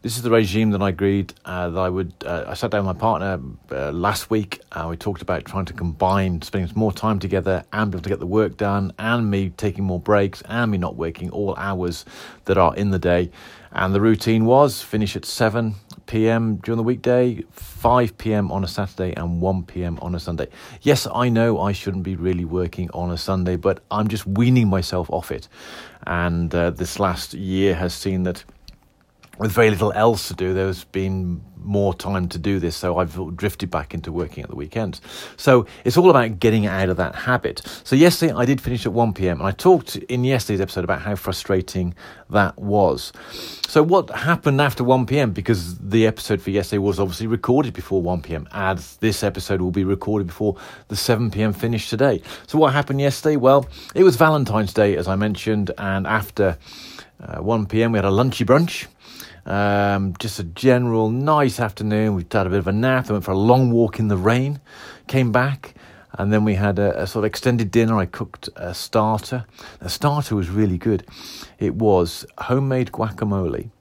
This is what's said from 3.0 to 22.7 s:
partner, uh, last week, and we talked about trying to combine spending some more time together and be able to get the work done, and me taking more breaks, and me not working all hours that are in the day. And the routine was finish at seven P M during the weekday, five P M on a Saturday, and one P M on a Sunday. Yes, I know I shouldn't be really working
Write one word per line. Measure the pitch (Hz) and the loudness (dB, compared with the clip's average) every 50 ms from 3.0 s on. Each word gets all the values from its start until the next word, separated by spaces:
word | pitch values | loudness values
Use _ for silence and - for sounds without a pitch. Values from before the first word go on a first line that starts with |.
partner, | 110 113 107 80 92 98 95 80 64 65 55 - _ - | 0 0 0 0 -2 -4 -4 -6 -8 -12 -14 -16 _ -10
uh, | - 65 69 73 | -6 -6 -4 -4
last | 73 85 87 104 107 - - - | -4 -2 -2 -2 -2 -2 -2 0
week, | 113 110 101 98 - - - _ | 0 0 0 -4 -10 -16 -14 _
and | - 85 80 82 | -12 -10 -8 -8
we | 85 82 | -8 -6
talked | - 104 98 - | -6 -6 -6 -6
about | - - 92 73 67 | -4 -4 -4 -4 -4
trying | - - 98 92 | -6 -6 -6 -6
to | - | -6
combine | - - 87 87 78 - 110 92 98 98 95 95 87 82 | -6 -6 -6 -6 -2 0 0 2 2 2 2 0 -2 -4
spending | 78 - - 98 90 85 | -6 -6 -4 -4 -4 -2
some | 104 107 | -2 0
more | 110 107 | 0 0
time | 92 - - 110 107 95 | 0 -2 -2 -2 -2 -2
together | 98 95 92 92 - 98 95 87 - _ | -2 -2 -2 -2 0 0 -2 -2 -4 _
and | - 104 110 104 | -4 -4 -2 -2
be | 92 | -4
able | 90 | -6
to | - 95 | -4 -4
get | 98 - | -4 -4
the | - | -4
work | 87 98 110 107 104 90 - | 0 2 2 2 2 0 -2
done, | 107 101 101 101 98 92 - - | -2 0 0 0 -2 -4 -6 -6
and | 107 110 120 120 113 104 | -4 -2 0 0 0 0
me | 101 98 98 92 90 | 0 0 -2 -4 -6
taking | - - 104 87 - 98 | -4 -4 -4 -4 -2 -4
more | 95 90 90 | -4 -4 -4
breaks, | - - 104 101 98 98 - - | 0 2 4 4 4 0 -2 -10
and | - - 110 117 120 110 | -14 -8 -4 -2 0 0
me | 101 | 0
not | 92 87 - - | -2 -2 -4 -4
working | - 82 82 82 - 87 90 | -6 -6 -6 -6 -8 -10 -8
all | - 101 104 98 - | -6 -4 -4 -4 -4
hours | - 85 98 98 90 90 87 85 - - - - - - - - - _ | -4 -6 -6 -4 -4 -4 -4 -6 -8 -12 -18 -20 -20 -20 -20 -20 -12 _
that | - 98 98 | 0 4 4
are | 90 80 - | 4 4 4
in | - 104 101 | 2 0 0
the | 95 92 | 0 0
day. | - 90 87 87 90 87 - - - - - - - - | 2 2 2 2 0 -2 -6 -16 -20 -20 -20 -20 -20 -10
And | - - 92 95 95 | -4 -2 -2 0 2
the | 98 | 4
routine | 104 113 110 98 - 117 113 113 110 | 4 4 4 4 2 0 2 4 4
was | 113 123 135 147 139 - - | 6 6 6 6 4 2 -4
finish | - - - 110 107 98 - | -10 -4 -2 -2 -2 -2 -4
at | 95 - | -8 -10
seven | - - - 120 110 104 120 117 110 104 98 - _ - - _ | -10 -2 0 0 2 2 0 -2 -2 -6 -8 -14 _ -20 -20 _
P | - - 110 110 113 | -4 0 2 2 4
M | 113 113 113 113 107 92 | 2 2 2 0 -2 -2
during | - - 117 | -2 -4 -2
the | 113 110 | 0 0
weekday, | 117 127 127 - 123 123 123 123 123 113 - 107 _ | 0 -2 0 0 2 4 4 4 2 0 -4 -10 _
five | - - - - - - - 117 120 127 120 107 - | -16 -20 -20 -18 -16 0 2 4 4 4 4 2 -2
P | - - 113 | -6 -4 0
M | 107 104 98 90 | 0 0 0 0
on | - 98 | -2 -4
a | 95 90 | -4 -4
Saturday, | - - 98 92 - - 92 92 - | -4 -6 -6 -6 -4 -6 -6 -6 -4
and | - 85 87 85 85 | -6 -4 -4 -2 0
one | 90 95 95 92 85 | 0 0 0 -2 -4
P | - - 87 | -8 -8 -6
M | 90 87 85 - | -6 -6 -6 -6
on | - 87 87 | -6 -6 -6
a | 85 | -6
Sunday. | - - 85 78 69 - - - - - - - | -6 -6 -6 -6 -6 -8 -10 -20 -20 -20 -20 -2
Yes, | - 143 143 131 - - | 2 2 2 2 0 -4
I | - 117 123 127 | -2 0 0 2
know | 117 113 117 117 110 73 | 4 4 4 2 2 2
I | 90 101 | 0 -2
shouldn't | 98 - - 98 90 95 87 | -2 -2 -4 -6 -4 -4 -4
be | 95 95 | -4 -6
really | 82 85 92 90 87 87 | -2 -2 -2 -2 -2 -4
working | 80 85 90 90 82 | -4 -2 -2 -2 -4